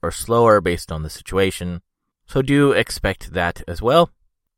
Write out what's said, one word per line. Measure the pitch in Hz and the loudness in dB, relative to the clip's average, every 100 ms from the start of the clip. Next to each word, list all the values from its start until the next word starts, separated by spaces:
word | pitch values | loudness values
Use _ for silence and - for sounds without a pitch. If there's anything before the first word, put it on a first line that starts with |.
or | 82 | -6
slower | - - 117 117 107 | -6 -2 2 6 4
based | 90 87 - | 4 -2 -6
on | 78 | -8
the | 78 | -8
situation, | - - 92 95 - 87 87 - _ _ _ _ | -12 -6 -2 0 -2 -8 -10 -14 _ _ _ _
so | 135 | -4
do | 135 143 143 | 0 2 4
expect | 101 113 - 101 95 - | 2 -2 -4 -4 -6 -6
that | 87 85 - - | -4 -4 -4 -10
as | 87 | -4
well. | 113 156 170 _ _ _ _ | 2 4 2 _ _ _ _